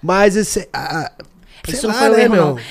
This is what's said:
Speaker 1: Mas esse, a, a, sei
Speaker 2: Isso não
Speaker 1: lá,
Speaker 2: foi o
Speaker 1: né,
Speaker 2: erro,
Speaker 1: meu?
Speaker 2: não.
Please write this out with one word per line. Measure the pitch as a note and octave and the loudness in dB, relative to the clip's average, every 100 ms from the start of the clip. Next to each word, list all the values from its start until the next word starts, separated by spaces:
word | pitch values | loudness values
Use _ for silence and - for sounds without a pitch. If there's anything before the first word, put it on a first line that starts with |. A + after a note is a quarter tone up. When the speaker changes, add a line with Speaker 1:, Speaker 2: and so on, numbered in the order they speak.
Speaker 1:
Mas | D#3+ F#3+ G3+ G3 | -2 2 2 2
esse, | G#3 - - | -4 -6 -8
a, | C3+ C#3+ D#3+ D3 | -10 -8 -6 -8
a, | _ - _ _ - - | _ -20 _ _ -20 -10
sei | |
Speaker 2:
Isso | D#3 A3 | -6 -4
não | A3 | 2
Speaker 1:
lá, | |
Speaker 2:
foi | - | 4
o | |
Speaker 1:
né, | A3 | 4
Speaker 2:
erro, | A#3+ G#3 | 4 4
Speaker 1:
meu? | D3+ | 2
Speaker 2:
não. | B2+ - | -2 -10